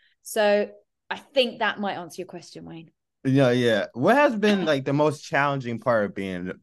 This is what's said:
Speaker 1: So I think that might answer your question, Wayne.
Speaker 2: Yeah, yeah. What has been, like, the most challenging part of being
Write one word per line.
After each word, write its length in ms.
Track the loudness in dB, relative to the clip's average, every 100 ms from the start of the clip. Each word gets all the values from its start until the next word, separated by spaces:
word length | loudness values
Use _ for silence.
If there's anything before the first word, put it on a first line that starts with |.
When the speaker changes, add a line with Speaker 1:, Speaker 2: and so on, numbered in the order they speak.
| _ _
Speaker 1:
So 480 | -6 0 2 2 0 -8 _ _ -14
I 60 | -14
think 420 | -4 0 0 0
that 220 | -2 -2
might 160 | -4 -6
answer 240 | -8 -12
your 80 | -14
question, 360 | -14 -18 -18
Wayne. 280 | -18 -18 -20 _ _ _
Speaker 2:
Yeah, 260 | 0 4 4
yeah. 360 | 4 2 0 -2
What 200 | -2 2
has 220 | 4 4 2
been, 280 | 2 2
like, 200 | 0 0
the 80 | 0
most 320 | 0 0 -2
challenging 560 | -2 0 0 -2 -6 -4
part 240 | 0 0
of 100 | 0
being 380 | -4 -6 -6 -8 -8